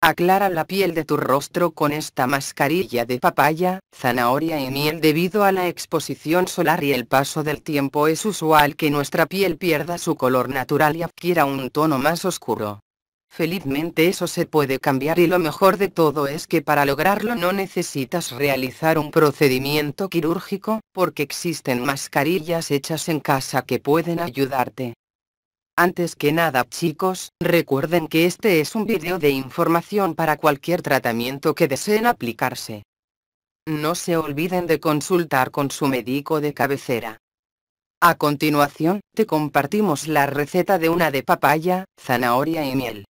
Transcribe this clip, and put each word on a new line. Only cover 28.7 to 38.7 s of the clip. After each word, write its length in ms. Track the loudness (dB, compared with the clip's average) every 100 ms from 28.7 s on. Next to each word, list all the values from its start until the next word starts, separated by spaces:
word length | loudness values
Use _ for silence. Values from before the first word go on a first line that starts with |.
un 120 | -4 -2
vídeo 340 | -2 -2 0
de 120 | 0
información 840 | 0 -4 -2 0 0 0 -2 -2 0
para 220 | -2 2
cualquier 440 | 0 0 -2 -4
tratamiento 760 | 0 0 0 -2 -4 -4 -4 0
que 120 | 0
deseen 380 | 0 0 2 2
aplicarse. 800 | 0 -4 -4 -4 -4 -12 -14 -16 _ _ _ _ _ _ _ -8
No 280 | -4 -2 -4
se 200 | -2 -2
olviden 500 | -2 -4 -2 -2 0
de 140 | 0
consultar 720 | 2 -2 0 0 2 0 0
con 200 | -2 -4
su 160 | -2 -2
médico 520 | -2 -2 -6 -2 -2
de 140 | -2
cabecera. 640 | -2 -2 -2 -4 -4 -4 -14 _ _ _ _ _ _ _ _
A 140 | 2 4
continuación, 840 | 0 2 2 4 2